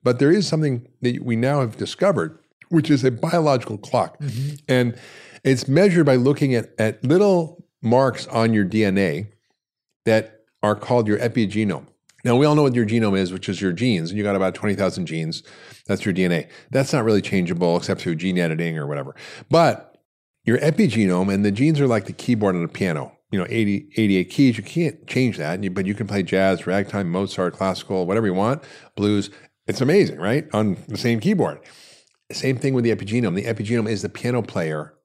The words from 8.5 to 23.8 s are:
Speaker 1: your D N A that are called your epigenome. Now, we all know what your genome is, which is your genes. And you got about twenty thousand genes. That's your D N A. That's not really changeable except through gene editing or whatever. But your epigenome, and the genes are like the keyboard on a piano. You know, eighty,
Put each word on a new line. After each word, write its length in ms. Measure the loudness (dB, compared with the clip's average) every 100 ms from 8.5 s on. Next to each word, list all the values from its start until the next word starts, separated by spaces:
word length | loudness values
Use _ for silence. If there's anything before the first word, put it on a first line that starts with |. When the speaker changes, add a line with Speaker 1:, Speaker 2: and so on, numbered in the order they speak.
Speaker 1:
your 80 | 2
D 220 | 2 2
N 120 | 2 2
A 300 | 0 -2 -8 _ _ _ _ _ _ _
that 380 | 2 2 0 _ _ _
are 140 | -2 -2
called 320 | 0 0 2
your 100 | 0
epigenome. 680 | 0 0 -2 0 -2 -4 -10 _ _ _
Now, 120 | 2 4
we 100 | 6
all 80 |
know 80 | 4
what 120 | 4
your 120 | 2 2
genome 320 | 2 2 2
is, 140 | 0
which 160 | -4 -6
is 100 | -2
your 120 | -2
genes. 380 | 0 0 0 -2
And 60 | -4
you 60 |
got 120 | -2 0
about 180 | -2
twenty 220 | -2 -4 -2
thousand 300 | -2 -2 -6
genes. 360 | -6 -6 -8 -14 -20 -20 -20 -6
That's 180 | -4
your 80 | -2
D 100 | 0
N 60 | 0
A. 160 | 0 -4 -18 _
That's 220 | -2 0
not 120 | 0
really 160 | 2 2
changeable 560 | 2 -2 -2 0 0 0
except 240 | -2 -4
through 140 | -4
gene 240 | -4 -2 0
editing 400 | -2 -2 -4 -4
or 80 | -6
whatever. 300 | -8 -10 -16 -20 -20 0
But 400 | 4 4 2 -10 _ _ _ _ _ 0
your 120 | 2
epigenome, 760 | 2 2 2 2 2 2 0
and 100 | 0
the 80 | 0
genes 300 | 2 0 2
are 60 | 2
like 180 | 0
the 80 | -4
keyboard 420 | -10 -2 0 2
on 80 | 0
a 60 | -4
piano. 480 | -4 -4 -4 -8 _ _
You 80 | -4
know, 60 | -2
eighty, 400 | -2 0 -2